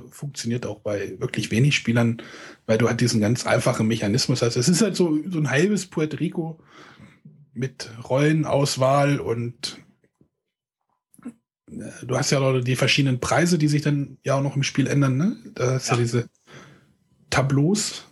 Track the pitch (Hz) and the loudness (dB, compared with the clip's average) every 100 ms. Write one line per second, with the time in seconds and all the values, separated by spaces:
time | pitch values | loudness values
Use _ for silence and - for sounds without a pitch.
0 | - - 147 - 117 120 117 101 107 101 | -18 -14 -12 -8 -4 -4 -4 -8 -6 -4
1 | 95 92 - - - 104 143 - - 117 | -6 -6 -6 -4 -2 2 4 2 0 2
2 | 117 113 - - - - - 110 113 117 | 2 0 -8 -18 -20 -10 0 2 4 2
3 | 120 110 104 120 - 113 135 117 110 113 | 2 4 2 0 0 0 2 0 0 0
4 | 104 120 - 131 120 123 123 175 220 - | 0 0 0 0 0 2 2 4 2 2
5 | 175 151 170 170 143 131 190 208 - - | 2 0 -2 -2 0 2 2 0 -2 -4
6 | 151 147 165 180 160 156 _ - - - | -4 -2 -4 -4 -6 -8 _ -20 -20 -20
7 | - _ - - - 117 131 - - 113 | -20 _ -20 -20 -16 -8 -8 -8 -16 -14
8 | - 131 151 156 147 139 139 135 131 143 | -2 2 4 2 2 0 0 2 2 4
9 | 143 143 - 117 120 - - - - _ | 4 2 -2 -4 -6 -8 -12 -14 -20 _
10 | _ _ _ _ _ _ _ _ _ _ | _ _ _ _ _ _ _ _ _ _
11 | _ _ 240 - _ _ _ - 117 - | _ _ -20 -20 _ _ _ -14 -14 -12
12 | 123 127 135 143 135 131 123 127 135 - | -4 -2 0 0 2 0 0 0 2 2
13 | 139 127 - 123 170 175 151 147 147 143 | 2 0 0 0 2 2 2 2 0 -2
14 | 139 - 139 135 143 139 143 - 127 143 | -4 -8 -4 -2 -2 -2 -2 0 0 2
15 | 139 127 190 - - - 127 131 - 120 | 2 2 0 -2 -8 -4 -2 -2 0 0
16 | 120 120 - _ _ - - - _ _ | 0 -2 -4 _ _ -20 -20 -20 _ _
17 | _ _ _ 131 135 139 151 208 - - | _ _ _ -2 2 2 2 2 -2 -8
18 | - | -16